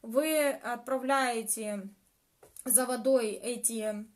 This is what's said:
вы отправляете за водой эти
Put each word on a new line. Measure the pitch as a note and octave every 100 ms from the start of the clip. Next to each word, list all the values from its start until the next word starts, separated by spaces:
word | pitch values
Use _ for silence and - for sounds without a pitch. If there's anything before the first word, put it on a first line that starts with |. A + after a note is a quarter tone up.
вы | A#3 A#3+ D#4 D#4 C#4+
отправляете | - - A#3+ A#3+ C4 B3+ C#4 B3+ A#3 G#3+ - G#3+ G#3 G3 - _ _ _ _ - -
за | - B3+ B3
водой | B3 A3+ C4+ A3
эти | G3+ A3 A#3+ - A3+ G#3+ G#3 A3